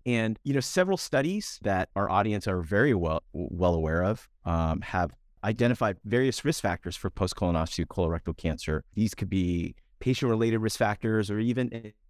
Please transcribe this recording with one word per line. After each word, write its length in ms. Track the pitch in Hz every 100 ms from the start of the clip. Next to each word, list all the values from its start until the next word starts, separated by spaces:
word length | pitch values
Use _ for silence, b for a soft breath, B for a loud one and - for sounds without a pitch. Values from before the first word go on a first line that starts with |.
| 123
And, 320 | 120 110 110
you 100 | 139
know, 60 | 139
several 380 | 127 185 185 190
studies 640 | - 135 147 208 - -
that 260 | 104 92 92 98
our 140 | 101
audience 360 | 95 107 104 -
are 140 | 92
very 340 | 80 104 143
well, 300 | 101 82 80 -
well 420 | - 87 87 90
aware 300 | 82 78 80
of, 240 | 92 113 - _
um, 380 | 82 82 80 80
have 340 | - 90 87 - _ _ 101
identified 500 | 110 120 127 110 92
various 400 | 104 120 131 -
risk 180 | 143 -
factors 360 | 101 87 87 -
for 120 | 95
post-colonoscopy 760 | - 92 - 90 82 80 - 78
colorectal 500 | - 85 82 - 80
cancer. 480 | 82 76 - 78 - -
These 200 | 110 -
could 140 | 92
be 460 | 95 87 87 85 - _ -
patient-related 580 | 127 131 127 110 113 113
risk 180 | 110 -
factors 540 | 110 104 113 110 101
or 80 | 104
even 540 | 117 123 123 117 107 - _